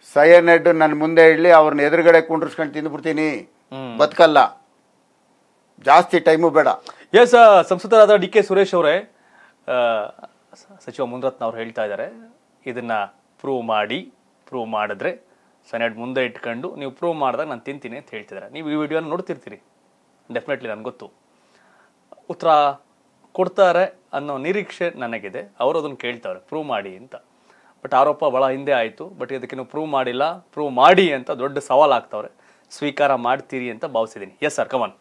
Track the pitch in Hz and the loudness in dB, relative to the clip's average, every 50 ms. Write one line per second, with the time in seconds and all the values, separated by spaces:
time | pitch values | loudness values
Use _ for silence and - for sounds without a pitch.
0 | _ - - 143 147 160 170 175 170 170 170 165 151 175 165 160 156 156 151 151 | _ -2 0 4 6 8 8 8 8 6 4 4 4 2 2 2 2 0 0 -2
1 | 156 160 165 165 165 160 160 151 165 175 170 160 156 156 147 147 143 147 156 165 | -4 0 4 6 6 6 6 4 4 6 6 8 6 4 2 0 0 0 0 4
2 | 165 170 165 165 160 160 160 160 160 151 - - 160 147 - 151 151 156 143 151 | 4 6 6 4 2 0 -6 -6 -6 -8 -8 -8 -10 -8 -8 -10 -10 -10 -10 -8
3 | 135 160 147 151 156 156 143 107 90 _ _ _ _ _ 131 135 135 123 117 113 | -8 -6 -4 -4 -4 -4 -6 -8 -14 _ _ _ _ _ -16 -14 -14 -14 0 0
4 | 143 151 - - 170 160 151 143 120 - - _ _ _ _ _ _ _ _ _ | 0 0 4 4 4 6 6 4 4 2 0 _ _ _ _ _ _ _ _ _
5 | _ _ _ _ _ _ _ _ _ _ _ _ _ _ _ _ - 135 143 165 | _ _ _ _ _ _ _ _ _ _ _ _ _ _ _ _ 2 4 4 4
6 | 180 - - 170 - 165 160 160 170 165 139 156 147 127 98 - _ - - _ | 4 4 0 2 4 4 2 4 2 0 2 2 2 2 -2 -4 _ -20 -20 _
7 | - _ - 208 247 240 240 240 233 220 202 180 165 - 190 175 - 202 226 220 | -14 _ 4 4 6 6 8 8 8 8 8 6 4 2 -4 -6 -2 2 6 6
8 | 214 202 208 202 156 190 - 220 202 - 190 190 196 190 - 175 160 147 156 185 | 6 6 6 2 2 0 0 0 0 2 2 0 0 0 0 0 0 0 0 -2
9 | 214 _ _ _ _ _ _ _ _ _ _ _ _ - 127 127 120 117 113 107 | -4 _ _ _ _ _ _ _ _ _ _ _ _ -6 -4 -2 -2 -2 -2 -4
10 | 101 - - - - - _ _ _ _ _ _ _ _ 202 190 _ - 117 - | -6 -10 -14 -20 -20 -20 _ _ _ _ _ _ _ _ -20 _ _ -20 -10 -8
11 | 135 120 120 127 123 131 127 _ 120 113 113 117 113 113 113 - 110 104 101 98 | -8 -8 -8 -8 -8 -8 -8 _ -10 -8 -8 -8 -12 -12 -8 -8 -8 -8 -8 -10
12 | 120 175 226 226 226 _ _ _ _ _ _ _ _ 135 120 123 120 117 113 107 | -10 -12 -14 -20 -20 _ _ _ _ _ _ _ _ -14 -12 -12 -8 -8 -6 -6
13 | 101 98 _ _ _ _ _ _ - 139 135 127 117 113 110 107 104 104 120 - | -8 -10 _ _ _ _ _ _ -10 -8 -8 -8 -6 -4 -4 -4 -4 -4 -6 -10
14 | - - _ _ _ _ _ _ _ _ 131 127 117 110 110 107 107 104 104 95 | -10 -16 _ _ _ _ _ _ _ _ -12 -12 -10 -8 -6 -6 -6 -6 -8 -8
15 | 120 175 175 - _ _ _ _ _ _ _ _ _ _ - 117 117 117 110 113 | -8 -10 -10 -10 _ _ _ _ _ _ _ _ _ _ -8 -6 -6 -6 -6 -8
16 | 120 123 131 131 127 120 117 - - 123 117 117 139 - - 151 139 135 127 _ | -14 -8 -6 -6 -6 -6 -8 -12 -12 -12 -12 -10 -12 -14 -14 -12 -14 -14 -12 _
17 | - 175 165 156 139 127 120 123 156 156 131 113 _ 135 139 143 - 120 117 120 | -8 -8 -6 -4 -4 -4 -4 -4 -8 -8 -10 -14 _ -14 -14 -14 -14 -16 -16 -16
18 | - _ - 110 104 _ 104 95 98 101 127 151 160 151 147 151 151 143 156 160 | -18 _ -18 -18 -16 _ -18 -18 -18 -16 -18 -14 -10 -6 -6 -6 -6 -4 -4 -6
19 | 165 156 156 175 185 - 170 127 _ 127 113 - _ _ _ _ _ _ _ _ | -6 -6 -10 -10 -8 -10 -12 -14 _ -20 -20 -20 _ _ _ _ _ _ _ _
20 | _ _ _ _ _ _ 120 117 113 - 139 123 127 113 107 107 110 123 120 _ | _ _ _ _ _ _ -12 -12 -8 -8 -10 -10 -8 -12 -14 -12 -12 -16 -16 _
21 | 110 - _ _ _ _ _ _ _ _ _ _ _ _ _ _ _ _ _ _ | -20 -20 _ _ _ _ _ _ _ _ _ _ _ _ _ _ _ _ _ _
22 | _ _ - _ _ _ 175 _ - 165 156 151 147 143 139 - _ _ _ _ | _ _ -20 _ _ _ -16 _ 0 2 2 2 2 0 -4 -8 _ _ _ _
23 | _ _ _ _ _ _ _ - 185 180 185 - 196 180 170 170 190 190 - _ | _ _ _ _ _ _ _ -4 -4 -4 2 2 2 2 4 2 0 -2 -6 _
24 | _ _ - 139 143 147 143 131 135 165 190 208 190 - - - 180 170 - - | _ _ -12 -10 -8 -8 -10 -8 -6 -4 -4 -6 -6 -8 -10 -8 -8 -8 -8 -8
25 | 127 117 117 110 98 98 95 135 175 - _ _ 120 135 160 165 147 147 139 - | -10 -10 -10 -10 -12 -12 -14 -14 -16 -16 _ _ -4 -4 -2 -4 -6 -8 -14 -12
26 | - 120 120 117 _ 98 92 92 _ _ 143 156 156 143 123 104 98 98 92 95 | -10 -12 -12 -10 _ -14 -14 -14 _ _ -12 -12 -10 -8 -8 -8 -8 -12 -18 -20
27 | 123 131 - - _ _ _ _ _ _ _ _ _ _ _ _ _ 131 - 127 | -20 _ -20 -20 _ _ _ _ _ _ _ _ _ _ _ _ _ -4 0 0
28 | 139 151 147 147 165 147 123 131 135 131 131 135 139 139 139 123 113 113 110 _ | 0 0 0 -2 -4 -4 -2 -2 -2 -2 -4 -6 -4 -4 -2 -2 -2 -6 -8 _
29 | 156 190 - - 127 120 135 131 120 123 - 131 127 _ - 151 156 156 143 135 | -20 -20 -14 -16 -14 -12 -12 -12 -12 -14 -14 -16 -16 _ -12 -12 -10 -6 -4 -4
30 | 131 123 120 127 143 160 175 190 _ _ _ 147 151 143 127 156 156 160 190 - | -4 -4 -4 -4 -6 -6 -6 -10 _ _ _ -10 -8 -6 0 6 6 6 8 6
31 | 196 170 143 131 175 - 160 123 123 139 139 143 139 - 127 135 151 147 135 117 | 4 2 -2 -4 -6 -8 -8 -6 -6 -6 -6 -8 -4 0 2 4 4 4 2 0
32 | - _ - 104 110 - _ _ _ _ _ _ _ _ - - 151 147 139 143 | -2 _ -12 -12 -12 -14 _ _ _ _ _ _ _ _ -16 -10 -8 -8 -4 -2
33 | 147 139 135 120 120 120 131 135 135 _ - 131 123 123 110 110 - 156 131 113 | -2 -2 -2 -2 -2 -4 -4 -4 -6 _ -12 -10 -10 -10 -10 -12 -12 -8 -6 -6
34 | 113 110 - 113 98 92 _ _ 143 151 - - 120 - - 127 113 101 - _ | -6 -6 -10 -18 -20 -20 _ _ -8 -8 -6 -6 -8 -6 -4 -6 -6 -6 -10 _